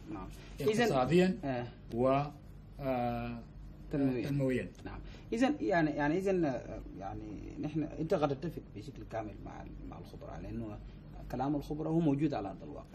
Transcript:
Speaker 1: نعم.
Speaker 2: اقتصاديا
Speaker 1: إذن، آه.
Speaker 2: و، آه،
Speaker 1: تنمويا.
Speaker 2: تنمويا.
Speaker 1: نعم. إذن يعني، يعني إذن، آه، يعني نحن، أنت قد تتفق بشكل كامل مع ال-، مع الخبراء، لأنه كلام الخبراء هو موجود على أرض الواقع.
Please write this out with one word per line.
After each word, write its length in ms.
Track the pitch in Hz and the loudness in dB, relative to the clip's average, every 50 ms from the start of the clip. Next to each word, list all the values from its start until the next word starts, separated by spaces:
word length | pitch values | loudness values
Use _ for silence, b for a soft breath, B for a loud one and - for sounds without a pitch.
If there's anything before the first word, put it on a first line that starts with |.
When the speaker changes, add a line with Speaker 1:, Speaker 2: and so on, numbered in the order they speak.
| - - - | -10 -8 -8
Speaker 1:
نعم. 140 | 92 92 - - B B B B - | -8 -8 -8 -10 B B B B 0
Speaker 2:
اقتصاديا 640 | 151 208 220 220 240 220 143 131 127 135 160 180 180 | 2 4 4 6 6 6 6 6 6 6 8 8 8
Speaker 1:
إذن، 120 | 190 180 - - | 8 4 2 0
آه. 240 | 139 127 123 123 117 - - - - - | -2 -2 -2 -2 -4 -8 -12 -10 -4 0
Speaker 2:
و، 300 | 113 127 131 135 139 147 147 - - - - - - - - - - | 4 4 6 6 4 4 0 -4 -10 -14 -16 -16 -16 -16 -14 -12 -6
آه، 600 | 143 131 127 123 120 120 120 117 120 120 120 117 - - - - - - - - - - | -2 0 0 2 2 0 0 -2 -4 -4 -6 -8 -10 -12 -14 -14 -14 -14 -14 -14 -8 -4
Speaker 1:
تنمويا. 360 | - 143 135 131 127 120 - 143 | 0 2 4 4 4 2 0 0
Speaker 2:
تنمويا. 420 | 143 143 135 131 131 117 95 - - - - | 2 2 2 4 2 2 0 -2 -6 -10 -10
Speaker 1:
نعم. 140 | - - - - B B B B B 226 | -8 -8 -8 -10 B B B B B 2
إذن 220 | 233 262 254 302 - | 4 4 4 4 2
يعني، 300 | - 208 190 170 156 151 | 2 4 6 6 6 4
يعني 260 | 135 143 147 147 160 190 | 4 2 2 4 4 4
إذن، 280 | 190 196 190 180 165 | 4 4 4 4 4
آه، 360 | 139 123 117 - - - 98 - - - 90 | 2 2 0 -4 -6 -8 -8 -8 -10 -10 -8
يعني 600 | 95 98 107 107 107 107 101 - - - - - | -8 -8 -8 -8 -8 -8 -8 -8 -10 -10 -8 -6
نحن، 220 | - 151 156 160 147 | -6 -2 0 -2 -2
أنت 300 | - - - 160 156 202 | -2 -2 -4 0 2 4
قد 260 | 160 151 143 139 139 | 4 4 2 2 0
تتفق 220 | - 165 - 120 - - - | -2 -6 -6 -6 -10 -10 -12
بشكل 280 | 101 110 135 127 - 107 - | -12 -12 -10 -10 -12 -10 -6
كامل 220 | - 110 107 104 95 - 92 | -6 -6 -6 -6 -8 -10 -12
مع 160 | - 85 85 | -12 -12 -12
ال-، 280 | - - - - - - | -12 -12 -12 -12 -12 -12
مع 100 | - - | -12 -12
الخبراء، 420 | - - - 87 82 82 - 85 | -12 -14 -14 -14 -12 -12 -10 -10
لأنه 360 | 90 101 110 117 113 107 107 104 B B B B B - - - - - | -8 -8 -6 -6 -6 -6 -8 -10 B B B B B -14 -14 -12 -8 -6
كلام 240 | - 123 131 143 151 | -4 -2 0 2 0
الخبراء 360 | 143 139 - 156 151 156 160 | 0 -2 -4 -4 -4 0 2
هو 80 | 160 165 | 4 6
موجود 340 | 170 147 139 139 160 143 127 | 6 6 6 6 4 2 2
على 160 | 107 101 95 | 0 -2 -4
أرض 140 | 90 - 80 | -6 -8 -10
الواقع. 220 | 76 73 - - - - | -10 -10 -12 -12 -10 -6